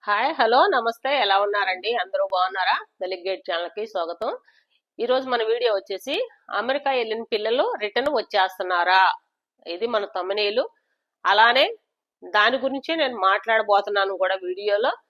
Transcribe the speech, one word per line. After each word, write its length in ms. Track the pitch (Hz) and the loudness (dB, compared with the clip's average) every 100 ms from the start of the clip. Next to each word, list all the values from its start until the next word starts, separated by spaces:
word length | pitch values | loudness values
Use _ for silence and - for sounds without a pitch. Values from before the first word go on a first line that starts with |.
| - | -2
హాయ్, 260 | 208 262 | 0 0
హలో, 340 | 311 226 247 381 | 2 4 4 4
నమస్తే, 540 | 285 226 233 269 277 | 2 -2 -4 -2 0
ఎలా 180 | 202 196 | 2 2
ఉన్నారండి? 560 | 208 208 190 185 196 233 | 2 0 -2 -2 -2 -4
అందరూ 320 | 185 190 196 | -4 -4 -2
బాగున్నారా? 540 | 190 185 190 185 262 427 _ | 0 0 0 0 -2 -4 _
The 120 | 185 | -8
League 180 | 185 175 | -6 -6
Gate 220 | 185 - | -6 -4
ఛానల్ 160 | 170 175 | -6 -6
కి 180 | 208 220 | -8 -8
స్వాగతం. 500 | 196 165 175 233 494 _ _ _ _ _ - | -6 -6 -6 -6 -8 _ _ _ _ _ -8
ఈ 60 | 233 | 0
రోజు 240 | 254 262 | 0 0
మన 140 | 240 | -2
వీడియో 300 | 220 240 240 | 0 0 0
వచ్చేసి 540 | 202 - 190 - 320 480 _ - | 0 -4 -10 -4 -4 -6 _ -8
అమెరికా 400 | 202 226 277 277 | -6 -2 -2 0
వెళ్ళిన 320 | 262 226 220 | -2 -2 -4
పిల్లలు 500 | 226 214 214 247 403 494 | -4 -4 -2 0 0 -2
రిటర్న్ 280 | 208 240 277 | -4 -2 -2
వచ్చేస్తున్నారా? 1040 | 277 196 208 185 - 185 180 175 190 185 - _ _ _ _ - | -2 -2 0 0 -2 -4 0 4 4 4 0 _ _ _ _ -12
ఇది 200 | 175 226 | -6 -2
మన 180 | 226 202 | -2 -4
thumbnail. 580 | 185 180 202 208 220 392 _ _ _ _ _ 175 | -6 -4 -2 0 0 -4 _ _ _ _ _ 0
అలానే 480 | 202 233 247 349 466 _ _ _ _ | 6 6 6 2 0 _ _ _ _
దాని 340 | 180 208 214 254 | -2 2 4 2
గురించే 380 | 262 269 262 330 | -2 -4 -4 -2
నేను 220 | 269 240 | -2 0
మాట్లాడబోతున్నాను 1000 | 190 202 220 220 208 202 202 202 196 190 | 2 2 2 0 4 2 2 0 0 0
కూడా 180 | 185 190 | -2 -2
వీడియోలో. 560 | 180 180 208 202 254 480 _ | -4 -6 -2 0 0 -2 _